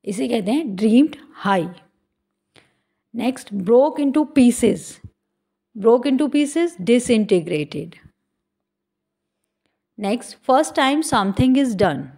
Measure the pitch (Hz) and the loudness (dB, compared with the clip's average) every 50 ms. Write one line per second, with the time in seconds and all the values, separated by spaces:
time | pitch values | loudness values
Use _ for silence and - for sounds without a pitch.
0 | _ - 196 202 262 240 240 226 185 196 240 302 339 240 190 180 214 226 220 247 | _ -8 -6 -6 -4 -4 -4 -4 -2 -2 -2 -2 -4 -6 -6 -2 0 4 4 4
1 | 294 311 - - - - _ - - 196 196 185 160 175 180 - _ _ _ _ | 4 2 -2 -12 -20 -20 _ -8 -2 0 0 0 0 -4 -10 -18 _ _ _ _
2 | _ _ _ _ _ _ _ _ _ _ _ _ _ _ _ _ _ _ _ _ | _ _ _ _ _ _ _ _ _ _ _ _ _ _ _ _ _ _ _ _
3 | _ _ - 226 214 254 262 - - - 208 196 180 185 233 247 277 311 - - | _ _ -10 -4 -4 -4 -4 -6 -12 -10 -8 -6 0 4 4 4 4 2 0 -2
4 | 285 277 - 302 208 - - 277 247 240 240 - 247 208 - - - - - - | -2 0 0 0 -2 2 2 4 4 4 4 4 0 0 0 -2 -8 -16 -20 -20
5 | - - _ _ _ _ _ _ _ _ _ _ _ _ _ 220 196 226 233 247 | -20 -20 _ _ _ _ _ _ _ _ _ _ _ _ _ 0 2 2 2 4
6 | 247 285 269 254 302 262 - 294 294 277 - 330 339 339 330 - 180 202 240 247 | 2 0 0 0 0 0 0 -2 -2 0 -2 -2 -4 -4 -4 -6 0 2 2 2
7 | 240 - 240 220 214 - 196 180 156 170 175 151 151 - - 147 165 170 - _ | 2 2 0 0 2 2 0 0 0 -2 -6 -6 -6 -6 -8 -12 -12 -12 -18 _
8 | _ - _ _ _ _ _ _ _ _ _ _ _ _ _ _ _ _ _ _ | _ -20 _ _ _ _ _ _ _ _ _ _ _ _ _ _ _ _ _ _
9 | _ _ _ _ _ _ _ _ _ _ _ _ _ _ _ _ _ _ _ - | _ _ _ _ _ _ _ _ _ _ _ _ _ _ _ _ _ _ _ -8
10 | 208 196 214 240 - - - _ _ - 254 269 311 320 - 330 277 262 285 302 | -4 -4 -4 -6 -6 -14 -20 _ _ 2 2 2 2 0 0 0 0 2 0 -2
11 | 311 302 277 226 196 196 196 - 254 262 254 277 277 247 214 175 202 175 143 - | -2 0 0 0 0 0 0 0 2 2 4 2 2 0 0 0 0 0 0 -4
12 | 147 - - | -8 -12 -18